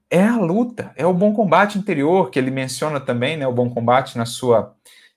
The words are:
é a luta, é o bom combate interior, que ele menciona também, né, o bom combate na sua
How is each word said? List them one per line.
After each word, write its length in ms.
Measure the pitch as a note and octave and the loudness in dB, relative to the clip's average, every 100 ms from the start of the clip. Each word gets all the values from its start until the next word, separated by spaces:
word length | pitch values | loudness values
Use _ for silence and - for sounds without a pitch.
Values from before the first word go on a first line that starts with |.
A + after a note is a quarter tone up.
| - | -2
é 140 | E3 | 2
a 140 | G#3 A#3+ | 2 2
luta, 540 | E3+ G3 B3 - - - | 0 0 -2 -6 -14 -4
é 100 | E3 | 0
o 80 | |
bom 200 | F3 G#3 | 2 2
combate 440 | G#3 G3+ E3 G#3 G#3 | 2 2 4 2 0
interior, 540 | G3+ D#3+ C#3+ F#3+ F#3 | -4 -2 2 2 0
que 80 | - | 0
ele 100 | B2+ | -2
menciona 500 | C3+ C3 - D3+ C#3+ | -2 -6 -6 -4 -4
também, 380 | C#3 A#2+ B2+ D#3+ | -4 -2 -2 -2
né, 80 | C3+ | -2
o 80 | |
bom 160 | B2 B2 | -2 -2
combate 480 | A#2+ A#2 B2+ B2 A#2+ | -2 2 2 2 -4
na 80 | A#2 | -6
sua 500 | - B2+ A2+ G2+ _ _ _ _ | -4 2 2 0 _ _ _ _